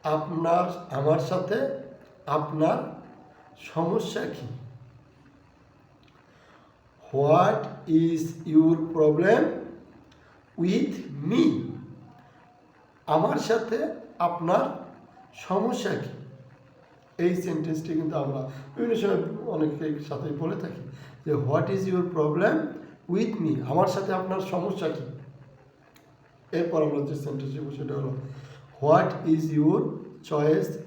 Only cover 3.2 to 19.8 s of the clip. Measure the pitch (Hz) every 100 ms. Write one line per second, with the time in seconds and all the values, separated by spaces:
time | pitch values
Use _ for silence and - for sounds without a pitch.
3.2 | - - - - - 160 170 220 180 214
4.2 | 262 - - - - - - - - _
5.2 | - - _ _ _ _ _ _ _ -
6.2 | _ _ - - - _ _ _ - 135
7.2 | 143 165 190 220 - - - 160 165 160
8.2 | - - 165 156 160 160 - 156 151 151
9.2 | 185 233 - - - - - - - -
10.2 | - - _ - 175 240 285 - - 143
11.2 | 165 233 - - - - - - - -
12.2 | - - - - - _ _ _ - 156
13.2 | 202 - - 220 - 240 311 - - -
14.2 | 175 - 165 - - - - - - -
15.2 | - - - 190 233 247 202 123 - -
16.2 | - - - - - - - - _ -
17.2 | 175 180 185 156 160 156 - 156 156 156
18.2 | 139 131 131 - - - 233 202 196 180
19.2 | 156 - 240 165 156 143